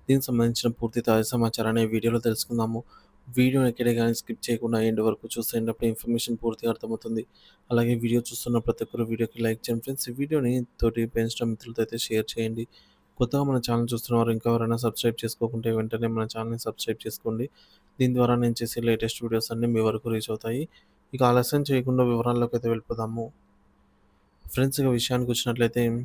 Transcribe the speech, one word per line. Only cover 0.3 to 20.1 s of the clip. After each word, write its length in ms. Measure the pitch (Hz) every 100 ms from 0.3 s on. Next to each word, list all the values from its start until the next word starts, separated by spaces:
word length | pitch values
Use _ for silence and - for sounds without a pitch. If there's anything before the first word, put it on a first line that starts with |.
| 120 117 117 120
పూర్తి 280 | 117 117 120
తాజా 240 | 117 110
సమాచారాన్ని 580 | 110 123 117 110 110 113
ఈ 60 | 113
వీడియోలో 300 | 110 113 117
తెలుసుకుందాము. 600 | 117 110 - 120 113 113 - - _ _ -
వీడియోని 400 | 123 127 135 127
ఎక్కడే 240 | 117 120
కానీ 200 | 120 117
స్కిప్ 280 | 113 - 113
చేయకుండా 380 | - 117 117 113
ఎండ్ 200 | 113 113
వరకు 280 | 110 104 113
చూసేయండి. 420 | - 113 117 113
అప్పుడు 180 | 110 117
ఇన్ఫర్మేషన్ 480 | 110 - 117 - 117
పూర్తిగా 340 | 117 110 117
అర్థమవుతుంది. 520 | 107 113 113 113 113 - _ - _ _
అలాగే 240 | 120 117
వీడియో 260 | 120 117 120
చూస్తున్న 380 | 120 - - 120
ప్రతి 260 | 113 113
ఒక్కరు 220 | 110 117 113
వీడియోకి 320 | 113 113 -
లైక్ 200 | 113 113
చేయండి 220 | - 117
ఫ్రెండ్స్. 240 | 123 135 -
ఈ 60 |
వీడియోని 380 | 123 143 156 123 127 120 _
తోటి 260 | 113 117 117
పెన్షనర్ 420 | - 113 - 117
మిత్రులతో 320 | 110 - 117
అయితే 160 | 110 117
షేర్ 280 | - 110 107
చేయండి. 380 | - 113 113 117 _ _ _ _ _
కొత్తగా 260 | 123 139
మన 160 | 139 131
ఛానల్ 280 | 117 117 120
చూస్తున్న 260 | 117 - 120
వారు 160 | 117
ఇంకా 180 | 113 117
ఎవరైనా 280 | 117 113 117
సబ్స్క్రైబ్ 400 | 120 - 120 113
చేసుకోకుంటే 500 | 113 - 113 117 113
వెంటనే 360 | 113 110 113 117
మన 180 | 113 110
ఛానల్ని 340 | 113 113 117
సబ్స్క్రైబ్ 400 | 117 107 - 113
చేసుకోండి. 460 | 110 - 117 113 131 _ _ _ _ _
దీని 160 | 127
ద్వారా 220 | 123 123 120
నేను 200 | 120 117
చేసే 220 | 117 -
లేటెస్ట్ 380 | 117 110 113 -
వీడియోస్ 280 | 117 113 110
అన్నీ 180 | 113 120
మీ 140 | 117
వరకు 260 | 110 107 117